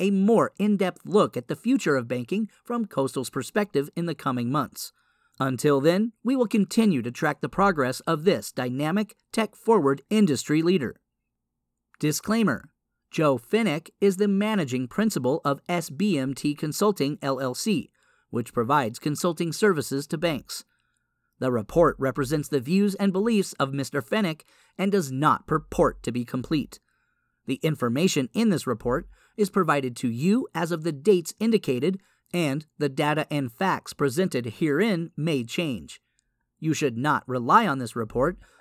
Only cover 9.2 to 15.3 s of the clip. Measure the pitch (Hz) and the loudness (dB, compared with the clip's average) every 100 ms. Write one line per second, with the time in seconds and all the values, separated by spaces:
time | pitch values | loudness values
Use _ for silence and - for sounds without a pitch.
9.2 | _ - 214 - - 220 139 139 _ 214 | _ -4 -4 -4 4 4 4 2 _ 4
10.2 | 196 127 - 151 165 185 120 - _ _ | 4 2 2 2 4 2 0 -8 _ _
11.2 | _ _ _ _ _ _ _ _ 151 147 | _ _ _ _ _ _ _ _ -2 -2
12.2 | - 226 202 117 - _ _ _ _ - | -2 0 2 0 -8 _ _ _ _ 0
13.2 | 156 139 - 214 220 151 - _ 196 185 | 2 2 0 0 0 -2 -8 _ 0 2
14.2 | 208 196 208 214 143 127 123 - 214 - | 0 2 0 0 0 -2 -4 0 0 0
15.2 | 123 | 0